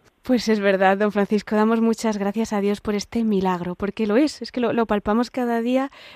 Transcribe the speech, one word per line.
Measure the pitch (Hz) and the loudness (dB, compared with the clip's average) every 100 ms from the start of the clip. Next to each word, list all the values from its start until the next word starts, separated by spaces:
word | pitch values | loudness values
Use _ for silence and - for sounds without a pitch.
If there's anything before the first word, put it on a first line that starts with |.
| _ _ | _ _
Pues | - 254 220 | -2 -2 0
es | 220 | 0
verdad, | 202 190 190 196 | 2 4 4 4
don | 208 | 2
Francisco, | 202 202 214 - | 0 0 0 0
damos | 214 214 226 | 0 2 2
muchas | 226 226 226 214 | 2 0 -2 -2
gracias | 196 214 226 | -2 -2 -2
a | 214 | 0
Dios | 196 202 | 0 -2
por | - 208 | -2 -4
este | - 233 | -4 -2
milagro, | 226 196 185 180 175 180 | 0 2 0 -2 -4 -6
porque | 202 - 214 | -6 -4 0
lo | 214 | 2
es, | 294 - | 2 -2
es | 233 | -10
que | - | -4
lo, | 233 | -2
lo | 233 220 | 0 0
palpamos | 208 214 214 240 | 0 0 0 0
cada | - 247 233 | -2 -2 -2
día | 233 254 269 - - | 0 0 -2 -8 -20